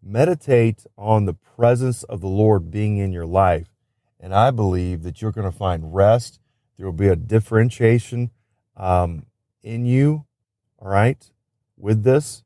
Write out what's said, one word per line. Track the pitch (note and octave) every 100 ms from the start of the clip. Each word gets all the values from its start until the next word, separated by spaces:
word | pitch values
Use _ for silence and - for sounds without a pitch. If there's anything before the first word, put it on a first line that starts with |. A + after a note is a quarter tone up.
Meditate | F#2+ G#2+ D#3 E3+ - B2 A2+ A2 - _
on | G#2 A2 G2
the |
presence | F2 _ _ A#2+ B2 B2+ A#2+
of | - -
the | F#2+
Lord | F#2+ G#2+ G#2 E2
being | G2+ G#2+ G#2
in | G2
your | F2+ E2
life. | F#2 F#2+ E2+ E2+ _ _ _ _ _
And | F2+
I | G2 A#2+
believe | B2+ G2+ F2+ F2+ F2
that | E2+ E2
you're | A2
gonna | G#2 G2
find | E2 G2 F2 D#2+ F2+
rest. | G2+ A#2 A#2 _ _ _ _ _
There | F#2+
will |
be | E2 G2
a | F2
differentiation, | A2+ A2 G#2+ A2+ A#2+ - A#2 A#2+ - A#2+ A#2+ _ _ _ _ _
um, | F#2+ F2+ F2 E2 - _ _ _
in | - A#2 A#2+
you, | B2+ C#3+ D3+ D3 _ _ _ _ _
all | F#2+
right, | G2 A2+ C3+ _ _ _ _ _ _
with | G2 G#2+
this. | A2 C3+ D3 -